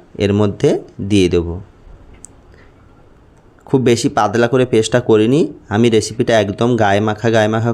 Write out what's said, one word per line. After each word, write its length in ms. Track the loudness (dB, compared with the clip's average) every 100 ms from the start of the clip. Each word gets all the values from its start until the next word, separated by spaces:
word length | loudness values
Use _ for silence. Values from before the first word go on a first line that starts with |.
| -16 -4
এর 80 | 0 0
মধ্যে 300 | 0 0 0 0 -6 -10 -2
দিয়ে 180 | 2 2
দেব। 140 | 0 -2 -10 -14 -20 -20 -20 -20 -20 -20 -20 -20 -20 -20 _ -20 -20 _ _ _ _ _ _ -4
খুব 140 | -2 0
বেশি 180 | 0 0 -2
পাতলা 300 | 0 0 0
করে 120 | 0 0
পেস্টটা 280 | 0 0 -2 2
করিনি, 320 | 2 4 2 -2 -6 -6
আমি 120 | 0 2 2
রেসিপিটা 360 | -2 -6 0 0
একদম 280 | 0 -2 -2 0
গায়ে 200 | 0 0 -2
মাখা, 200 | -2 0
গায়ে 160 | 0 0
মাখা 180 | 0 -2